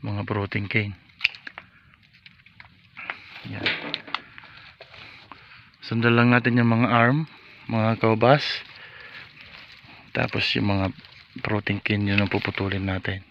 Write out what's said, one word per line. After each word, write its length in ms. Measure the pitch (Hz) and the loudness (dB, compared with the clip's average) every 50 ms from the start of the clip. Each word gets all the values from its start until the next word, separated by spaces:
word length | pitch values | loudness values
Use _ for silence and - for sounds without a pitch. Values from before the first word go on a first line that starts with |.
| - | -6
Mga 180 | 110 104 101 101 98 | -6 -4 -4 -4 -2
protein 400 | 107 104 101 101 - 113 104 98 | -2 -2 -2 -2 -4 -6 -6 -2
cane. 320 | - 113 104 101 98 - _ _ _ _ - - - - - - - - - - _ - _ - - _ _ _ _ - _ - _ _ _ - _ _ - - _ _ _ _ _ - - - - - - - - - - - | -2 -2 -2 -2 -8 -12 _ _ _ _ -4 -4 -4 -4 -18 -18 -18 -18 -20 -20 _ -20 _ -20 -20 _ _ _ _ -20 _ -20 _ _ _ -20 _ _ -20 -20 _ _ _ _ _ -18 -12 -12 -12 -12 -12 -20 -20 -18 -14 -12
Yan. 160 | - 104 - - - - - - - - - - - - - - - - - - - - - - - _ - _ - - - - - - - - - - - - - - - - _ _ | -12 -4 -4 -4 -4 -4 -8 -10 -12 -12 -14 -8 -10 -10 -10 -10 -20 -20 -20 -20 -20 -20 -20 -20 -20 _ -20 _ -20 -20 -20 -20 -20 -20 -20 -20 -20 -20 -20 -20 -20 -20 -20 -20 _ _
Sundan 320 | - - 117 117 117 120 | -10 -4 -2 2 4 4
lang 240 | 117 117 120 120 120 | 6 6 6 6 6
natin 240 | 120 117 123 120 123 | 4 4 4 2 4
yung 80 | 120 117 | 4 4
mga 240 | 117 113 120 113 | 4 4 4 4
arm, 320 | 120 117 117 120 131 147 160 - - - - - - - - - | 4 4 4 4 4 2 -2 -4 -10 -20 -20 -20 -20 -20 -10 -4
mga 320 | 113 113 107 110 113 107 - | -2 0 2 0 0 2 2
kaubas. 400 | 113 113 110 117 120 139 147 - - - - - - - - - - - - - - - - - - - - - - - - - - - - - - - - - - | 2 2 4 6 6 6 6 4 -2 -6 -8 -10 -14 -20 -20 -20 -20 -20 -20 -20 -18 -18 -20 -20 -20 -20 -20 -20 -20 -20 -20 -20 -20 -20 -20 -20 -20 -20 -20 -20 -10
Tapos 320 | - - 120 123 - 110 107 - - 123 | -4 -4 -4 -2 -2 -4 -4 -2 -2 0
yung 160 | 110 104 101 | 0 0 0
mga 160 | 98 95 95 - - - - - - - _ - - | 0 0 -2 -4 -8 -18 -20 -20 -20 -20 _ -18 -10
protein 400 | - - 107 104 101 - 104 101 | -6 -4 -4 -2 -2 -2 -4 -4
cane, 240 | - - 107 104 101 | -2 -2 -2 0 0
yun 160 | 101 98 101 | 0 0 0
ang 80 | 101 98 | 0 0
puputulin 560 | - 101 - - 95 - 101 98 95 98 95 | -2 -2 -2 -4 -4 -4 -4 -4 -4 -4 -4
natin. 400 | 98 95 92 - - 95 98 95 _ | -4 -4 -4 -4 -6 -8 -8 -10 _